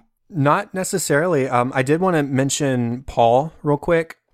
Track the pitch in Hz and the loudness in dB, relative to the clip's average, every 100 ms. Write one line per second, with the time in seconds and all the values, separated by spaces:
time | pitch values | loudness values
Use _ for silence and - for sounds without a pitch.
0 | _ _ _ 190 139 170 208 185 180 190 | _ _ _ -2 2 0 -2 -8 -4 -4
1 | - 143 180 151 131 123 123 135 127 160 | 0 0 2 0 0 0 0 -2 0 0
2 | 190 165 143 131 139 - 139 127 117 123 | 2 0 0 0 -2 -2 -2 0 -2 -4
3 | - - 117 123 160 - 147 143 - 165 | -8 2 4 4 0 -6 -2 -2 0 0
4 | 160 - _ | -2 -10 _